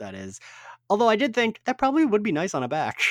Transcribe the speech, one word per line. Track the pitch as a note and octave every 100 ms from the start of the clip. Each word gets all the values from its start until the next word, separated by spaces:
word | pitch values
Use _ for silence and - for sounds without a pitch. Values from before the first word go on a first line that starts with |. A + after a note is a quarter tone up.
that | G2+
is. | F#2+ F#2+ F#2+ - - - - -
Although | G#3 A#3
I | G#3+
did | C#4
think | A#3+ A#3 -
that | - B3+
probably | C4+ D4
would | D4+ G#3
be | G#3+
nice | D3+ F#3
on | C#3+
a | B2
back | D#3 A2+ - -